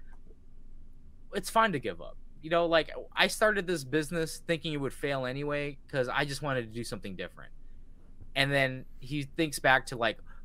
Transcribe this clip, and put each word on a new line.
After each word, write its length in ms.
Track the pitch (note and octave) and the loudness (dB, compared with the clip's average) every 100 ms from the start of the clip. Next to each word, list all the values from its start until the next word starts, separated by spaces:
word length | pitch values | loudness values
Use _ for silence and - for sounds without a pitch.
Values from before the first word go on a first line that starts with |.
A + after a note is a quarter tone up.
| - - - - - - - - - - - - - | -10 -12 -14 -16 -14 -14 -12 -12 -12 -14 -16 -16 -8
"It's 160 | G3 - | -6 0
fine 220 | A3+ A3 | 4 4
to 60 | D3+ | 2
give 220 | A2 E2+ | -2 -6
up. 160 | B1+ - - - | -8 -12 -12 -10
You 80 | D#3+ | 2
know, 160 | E3+ E3+ | 4 6
like, 260 | E3 D3+ - - - | 4 4 -4 -4 4
I 120 | F#3 | 4
started 380 | - G#3+ G3+ F3 | 6 4 4 2
this 160 | E3 | 0
business 540 | C3+ D#3 D3 E3+ D#3+ - - | 2 0 2 0 -2 -2 0
thinking 280 | E3 E3 | 0 0
it 40 | D3 | -2
would 160 | C3+ | -2
fail 320 | - C#3+ C#3 B2+ | -2 0 0 -2
anyway 520 | C3+ D3 D3 C#3+ C#3 - | -2 -2 -2 -2 -6 -2
'cause 200 | C#3+ B2 | 0 2
I 180 | C3+ D3 | 2 2
just 160 | C#3 | 0
wanted 200 | D3 C3 | 0 0
to 60 | A2+ | 0
do 100 | A2+ | -4
something 320 | A2+ G#2 G2+ F2+ | -6 -6 -6 -6
different." 360 | F2 - B1+ - - - - - - - - C3+ | -6 -8 -14 -12 -10 -12 -12 -14 -14 -14 -6 0
And 160 | C#3 | 4
then 340 | C#3 C3+ C3 - - | 4 4 0 -8 -10
he 240 | B2+ D3 | -4 -4
thinks 360 | C#3 - D#3 - | -2 0 0 4
back 260 | C#3+ C3 - | 6 6 6
to, 80 | B2 | 0
like, 220 | A2+ - - - | 2 0 -6 -10